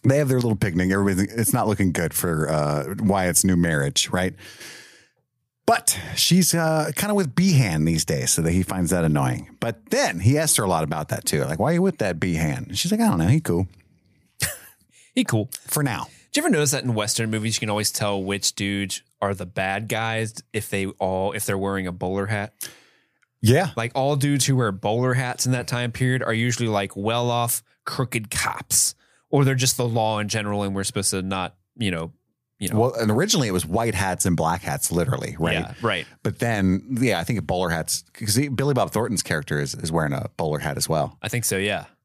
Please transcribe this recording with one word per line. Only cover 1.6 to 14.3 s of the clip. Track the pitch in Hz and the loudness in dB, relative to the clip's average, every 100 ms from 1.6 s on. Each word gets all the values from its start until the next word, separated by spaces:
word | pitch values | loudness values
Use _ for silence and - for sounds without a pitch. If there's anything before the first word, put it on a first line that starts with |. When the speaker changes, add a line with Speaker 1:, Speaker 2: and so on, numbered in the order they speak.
| 104 | 0
Speaker 1:
looking | 101 98 | 2 2
good | 85 82 | 2 -2
for, | - 87 78 76 | 0 0 0 0
uh, | 78 73 73 69 101 | 2 2 0 -4 -2
Wyatt's | 107 98 90 80 | 2 2 4 4
new | 95 87 | 4 4
marriage, | 85 76 71 - - | 4 2 2 0 0
right? | 92 92 - - - - - - - _ _ _ _ _ _ - | 0 -2 -4 -18 -18 -18 -18 -20 -20 _ _ _ _ _ _ 0
But | 226 - - - | 2 2 -2 -4
she's, | - - 180 175 | -2 4 6 4
uh, | 170 160 160 151 | 2 2 0 0
kinda | 147 208 | -2 0
with | 202 165 | 0 2
Behan | 120 190 147 110 80 78 | 2 4 6 4 4 2
these | 80 | 2
days, | - 73 - | 0 -2 0
so | - | 0
that | 80 | 2
he | 90 | 2
finds | 90 95 85 | 2 0 2
that | 90 | 2
annoying. | 82 73 65 64 - - | 2 2 0 -2 -8 -6
But | 117 - - | -4 -4 -2
then | 247 240 87 | 0 0 2
he | 95 143 | 2 4
asked | 160 - | 2 0
her | |
a | 104 | 2
lot | 82 | 2
about | 76 78 - | 0 -4 -4
that | - | -6
too. | - 78 | -2 -2
Like, | 67 80 | -2 0
"Why | 117 | 0
are | |
you | 175 | 2
with | 190 180 | 0 0
that | 104 82 | -4 -2
Behan?" | 92 80 80 65 - | -2 0 0 -2 -6
And | 95 | -4
she's | 170 | -2
like, | 214 | 2
"I | 226 | 2
don't | 95 | 4
know. | 82 | 4
He | 151 | 4
cool." | 160 87 95 - _ _ _ _ _ | 2 0 -2 -8 _ _ _ _ _